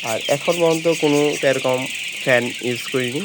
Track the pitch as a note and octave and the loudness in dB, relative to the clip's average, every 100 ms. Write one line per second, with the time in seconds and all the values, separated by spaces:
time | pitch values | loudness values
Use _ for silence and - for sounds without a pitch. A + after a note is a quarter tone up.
0 | A#2+ A2 - C#3+ - E3+ E3 E3 E3 D#3+ | -2 -4 0 -2 0 2 2 2 2 2
1 | D3+ D3 D3 D3 C#3+ C3+ C3 B2+ C3 - | 2 4 2 2 0 2 0 0 -2 -8
2 | - - - B2 A#2+ - B2 A#2+ - C3 | -10 -6 2 2 2 -4 -4 -4 -4 -2
3 | B2 C3 | -2 -4